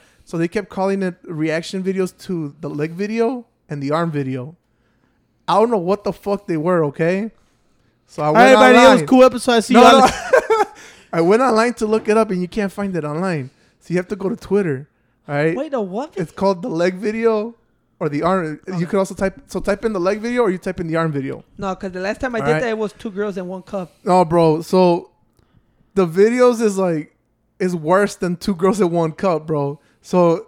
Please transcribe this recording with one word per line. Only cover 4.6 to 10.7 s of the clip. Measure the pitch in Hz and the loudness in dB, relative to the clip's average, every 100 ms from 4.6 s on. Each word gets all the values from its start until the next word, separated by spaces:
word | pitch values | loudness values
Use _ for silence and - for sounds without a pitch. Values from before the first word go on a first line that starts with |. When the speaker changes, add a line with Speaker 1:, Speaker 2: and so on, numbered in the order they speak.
| _ _ _ _ _ _ _ _ - | _ _ _ _ _ _ _ _ -2
Speaker 1:
I | 180 | 2
don't | 233 | 2
know | 220 | 0
what | 175 202 | -2 -4
the | 208 | -4
fuck | - 202 196 - | -8 -6 -6 -4
they | 160 | -4
were, | 165 175 151 | 0 0 0
okay? | 139 165 190 220 - _ _ _ _ _ _ _ | -2 -2 -2 -6 -12 _ _ _ _ _ _ _
So | - | -4
I | 151 | 2
went | 160 | 6
Speaker 2:
All | |
right, | 254 | 8
everybody, | 262 254 247 | 8 8 8
it | |
was | 262 | 8
Speaker 1:
online. | - 147 | 6 4
Speaker 2:
cool | 262 | 6
episode. | 254 247 - | 6 4 0
I | 233 | 0
see | - | 4
Speaker 1:
No, | 214 | 6
Speaker 2:
y'all | 240 | 8
Speaker 1:
no. | 269 | 8
Speaker 2:
next | 262 - - 508 - 440 - | 4 2 0 0 2 0 -2